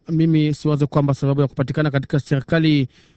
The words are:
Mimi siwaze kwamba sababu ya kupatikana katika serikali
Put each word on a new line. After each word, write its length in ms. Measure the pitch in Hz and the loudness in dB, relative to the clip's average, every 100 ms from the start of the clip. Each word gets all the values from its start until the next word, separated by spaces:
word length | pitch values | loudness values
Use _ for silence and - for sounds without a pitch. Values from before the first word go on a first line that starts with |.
| - | -2
Mimi 440 | 165 165 160 151 | 0 2 2 0
siwaze 320 | 151 151 147 143 | -2 -2 0 0
kwamba 280 | 156 143 | 0 0
sababu 280 | 135 139 139 | 0 -2 0
ya 60 | 139 | -2
kupatikana 440 | - 127 143 151 | -2 -4 -2 -2
katika 280 | 139 135 147 | -2 -2 -4
serikali 680 | - 139 - 165 160 147 131 _ _ | -2 -4 0 0 2 2 0 _ _